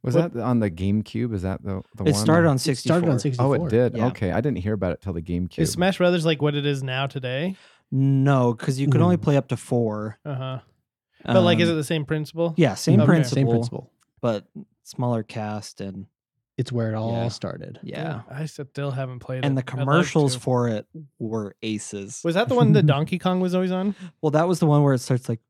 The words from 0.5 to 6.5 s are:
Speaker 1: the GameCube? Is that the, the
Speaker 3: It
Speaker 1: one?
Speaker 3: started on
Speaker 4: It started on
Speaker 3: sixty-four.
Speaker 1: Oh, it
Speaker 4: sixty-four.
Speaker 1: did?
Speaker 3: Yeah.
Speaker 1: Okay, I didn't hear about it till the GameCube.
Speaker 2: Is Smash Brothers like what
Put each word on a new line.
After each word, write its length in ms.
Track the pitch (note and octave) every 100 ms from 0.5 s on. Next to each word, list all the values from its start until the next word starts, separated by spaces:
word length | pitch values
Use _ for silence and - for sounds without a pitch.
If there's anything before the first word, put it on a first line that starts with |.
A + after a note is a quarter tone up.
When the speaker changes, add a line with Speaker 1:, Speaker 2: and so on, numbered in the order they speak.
| A#2+
Speaker 1:
the 100 | G#2+
GameCube? 640 | E2 F#2+ G#2+ G#2+ A2+ A#2+
Is 80 | G#2
that 200 | F#2 G2
the, 200 | G2+ F#2+ - -
the 80 |
Speaker 3:
It 80 | F3+
Speaker 1:
one? 20 |
Speaker 3:
started 340 | G#2 G#2+ E3 E3
on 80 | C3
Speaker 4:
It 200 | - C3
started 320 | - E3 E3+
on 100 | B2+
Speaker 3:
sixty-four. 280 | D3 B2 C3
Speaker 1:
Oh, 60 |
it 40 | C#3
Speaker 4:
sixty-four. 80 | E3
Speaker 1:
did? 280 | A2 B2 A2+
Speaker 3:
Yeah. 100 | A#2+
Speaker 1:
Okay, 220 | - F#2+
I 80 | F#2
didn't 180 | C#3 F#2+
hear 140 | F#2+
about 200 | G#2+ F2+
it 80 | -
till 120 | G2
the 100 | E2+
GameCube. 360 | D#2+ F2 F2+ -
Speaker 2:
Is 140 | -
Smash 260 | - F#3 F#3
Brothers 260 | F3+ F3+
like 160 | D#3+ D3
what 120 | D3